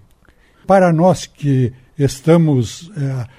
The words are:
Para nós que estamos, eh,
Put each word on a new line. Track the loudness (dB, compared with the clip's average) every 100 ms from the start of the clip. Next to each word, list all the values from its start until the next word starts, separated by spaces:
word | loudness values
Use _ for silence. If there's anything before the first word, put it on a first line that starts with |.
| _ _ _ _ _ _ 0
Para | 2 2
nós | 2 2 0 -6
que | _ -2 0 -2 -4 _ -4
estamos, | -4 -2 2 2 4 0 -2 -8 -16 -8
eh, | -8 -6 -10